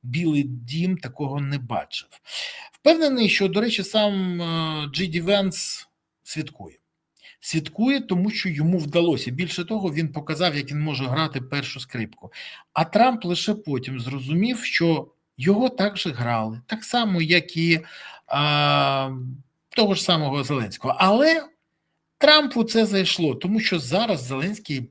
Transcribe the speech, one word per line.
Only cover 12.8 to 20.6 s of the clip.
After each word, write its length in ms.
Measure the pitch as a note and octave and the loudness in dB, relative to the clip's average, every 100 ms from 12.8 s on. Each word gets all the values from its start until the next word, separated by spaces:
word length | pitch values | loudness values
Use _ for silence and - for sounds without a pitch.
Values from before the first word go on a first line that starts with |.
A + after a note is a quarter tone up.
Трамп 420 | E3 G#3+ B3+ A3+ F3 | 0 4 4 4 -2
лише 280 | E3+ - | -2 -2
потім 460 | G#3+ D#3 C3 B2+ C3 | -4 -2 -4 -4 -8
зрозумів, 640 | A#2 C3+ C3 E3 A3+ A#3+ | -6 -8 -2 0 2 0
що 480 | - - E3+ D3+ - _ _ - | -2 2 2 2 -2 _ _ -2
його 320 | D3+ G#3 B3+ | 2 4 2
так 280 | B3+ G3+ G3 | 0 -2 -2
же 140 | F3 | -6
грали, 500 | A#2+ A#2+ A#2 A2 A#2 - | -4 0 0 -2 -6 -10
так 180 | A3 | -8
само, 380 | - A#3+ A3 F3+ | -2 -2 0 0
як 360 | D#3 F3 F3 E3 | 4 2 2 -2
і, 220 | E3+ E3 - - - - - | 2 2 0 -18 -20 -20 -4
а, 840 | C#3 D3 D3 D3 C#3+ C#3 C3+ C3+ C3 B2+ B2+ - _ _ | 0 2 2 4 4 2 0 -2 -6 -10 -12 -18 _ _
того 240 | - G#3 | 0 2
ж 100 | F#3 | 2
самого 400 | - D#3+ C#3+ C#3+ | 2 2 0 -2
Зеленського. 520 | C3 C#3 | -2 -2